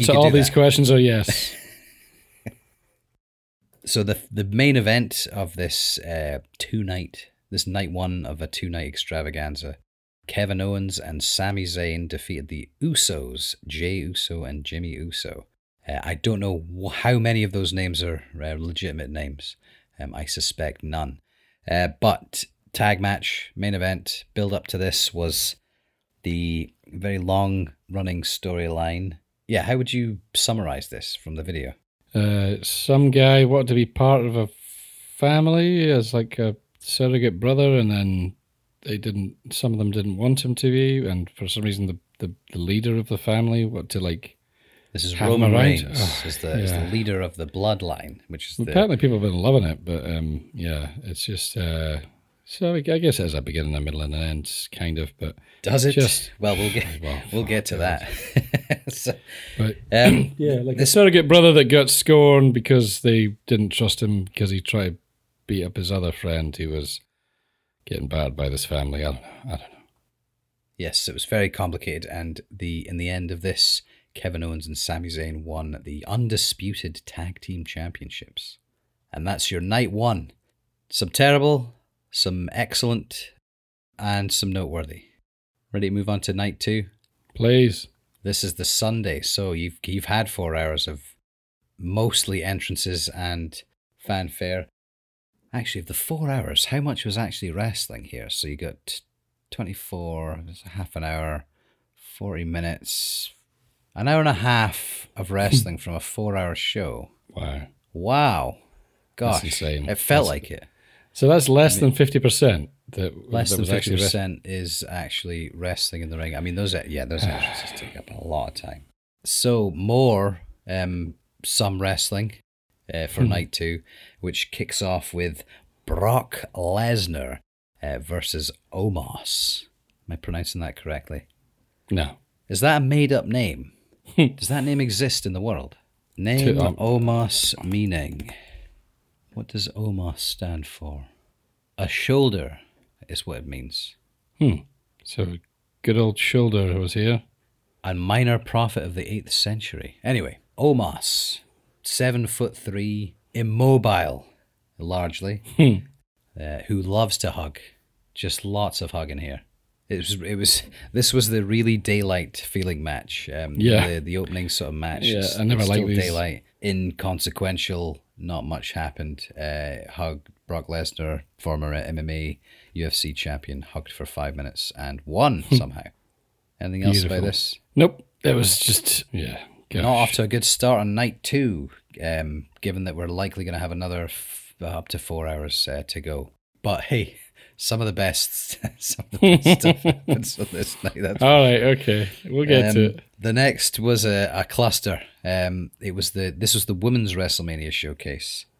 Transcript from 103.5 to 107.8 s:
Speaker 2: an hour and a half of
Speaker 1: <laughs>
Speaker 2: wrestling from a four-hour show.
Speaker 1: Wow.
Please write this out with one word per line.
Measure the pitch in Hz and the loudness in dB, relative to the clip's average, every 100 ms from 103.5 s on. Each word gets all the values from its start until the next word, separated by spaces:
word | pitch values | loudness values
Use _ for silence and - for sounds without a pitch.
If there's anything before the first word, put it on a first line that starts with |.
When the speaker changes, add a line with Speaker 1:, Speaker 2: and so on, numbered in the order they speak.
| _ _ _ _ | _ _ _ _
Speaker 2:
an | 90 127 | -4 0
hour | 156 | 2
and | 151 | 2
a | |
half | 92 120 117 107 - - - - - | 2 2 2 2 -2 -10 -12 -12 -10
of | 95 | -4
Speaker 1:
<laughs> | |
Speaker 2:
wrestling | 98 101 127 92 82 | 0 2 2 2 -6
from | 87 | -8
a | 82 | -8
four-hour | - - 107 98 87 | -8 -6 -4 -2 -4
show. | - - 107 80 57 - _ _ | -4 -4 -4 -4 -8 -12 _ _
Speaker 1:
Wow. | - 73 71 69 _ | -10 -8 -8 -10 _